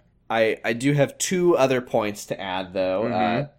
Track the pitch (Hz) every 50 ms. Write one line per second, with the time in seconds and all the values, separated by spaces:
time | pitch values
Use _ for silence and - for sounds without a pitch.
0 | _ _ _ _ _ - 113 113 113 110 - - - 110 117 120 127 139 147 147
1 | 139 123 - - - - 190 180 175 175 165 120 131 131 131 127 123 - - 117
2 | 107 104 104 - - - - - 98 95 92 95 95 90 90 98 92 92 92 98
3 | 113 123 120 92 92 92 90 - 143 - _